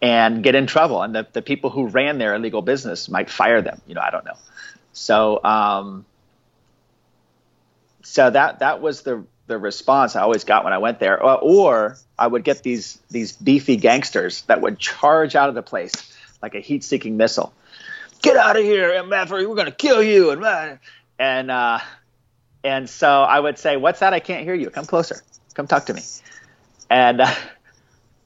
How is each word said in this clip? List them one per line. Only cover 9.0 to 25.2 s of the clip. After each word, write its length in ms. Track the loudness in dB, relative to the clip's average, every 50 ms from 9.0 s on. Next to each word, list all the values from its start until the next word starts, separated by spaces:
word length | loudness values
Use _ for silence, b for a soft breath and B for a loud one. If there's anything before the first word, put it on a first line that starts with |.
the, 240 | -8 -8 -8 -8 -10 _ _ _ _ -10
the 100 | -10 -6
response 580 | -6 -8 -8 -6 0 0 2 2 2 0 0
I 60 | 0
always 240 | 0 0 0 0 0
got 180 | 2 2 2 2
when 80 | 0
I 60 | -2 -2
went 220 | -2 -2 -2 0
there. 220 | 0 0 0 2
Or, 160 | 4 2 2 4
or 580 | 4 4 6 6 6 4 4 2 0 -2 -4 -10 _ _ _ -2
I 100 | -2 0
would 180 | 0 -2 -2
get 180 | -2 -4 -2 -2
these, 340 | -6 -6 -6 -8 -10 -18 _ _ -10
these 240 | -8 -8 -8 -8 -10
beefy 420 | -4 2 2 2 2 4 2 0
gangsters 680 | 4 4 4 4 4 0 -2 -4 -4 -4 -4 -6 -6 -2
that 180 | 0 0 2
would 180 | 0 -2 -4 -4
charge 560 | -8 -8 -6 0 2 4 4 4 2 2 2
out 140 | 2 0 0
of 60 | 0
the 60 | -4 -10
place 460 | -8 -8 -8 -8 -6 -8 -10 -10 b b b b b b b
like 140 | -14 -12 -12
a 60 | -12
heat-seeking 560 | -8 -6 -6 -6 -4 -4 -4 -4 -4 -4 0 0
missile. 360 | 0 0 0 -2 -6 -6 _ B B B B B B B B B B B B _
"Get 160 | 2 2 4 4
out 180 | 4 2 2
of 80 | 2 2
here, 260 | 2 2 2 2 0 0
M 180 | -2 -2 -4
F 200 | -4 -4 -4 -4 -4
er, 140 | -4 -4 -4
we're 60 | -2
gonna 160 | -4 -4 -4
kill 300 | -4 -2 0 2 2 4
you." 300 | 4 4 6 6 6 4
And, 140 | 2 0 -2
uh, 300 | -2 -2 -2 -4 -8 -14 -16 b b b b b b _ -4
and, 320 | -2 0 0 -2 -2 -4
uh, 280 | -2 -2 0 0 0 -2 B B B B B _ _ _ _ _ _ _ _ _ _ _ -6
and 260 | -4 -4 -4 -6 -8
so 200 | -6 2 4 4
I 280 | 6 6 6 4 4 2
would 200 | 2 0 -4 -2
say, 180 | -2 -2 0
"What's 240 | 2 2 0 0 2
that? 140 | 2 2 2
I 80 | 0
can't 220 | -4 -6 -10 -8 -6
hear 80 | -6 -6
you. 140 | -6 -6 -8
Come 160 | -10 -12 -8
closer. 360 | -4 -2 -2 -2 -2 -6 -14